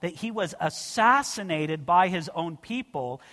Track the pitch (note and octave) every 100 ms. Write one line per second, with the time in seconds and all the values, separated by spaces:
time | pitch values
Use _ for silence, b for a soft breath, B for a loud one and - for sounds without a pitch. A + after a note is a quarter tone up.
0 | E3+ D#3 A3+ A3 F3+ - D#3+ - - -
1 | A3+ C4+ C4+ - G3 D#3 D3+ D#3 C#3 F3
2 | F#3 F3+ D3+ E3 E3 D#3 - B3 - D3
3 | B2 C3 B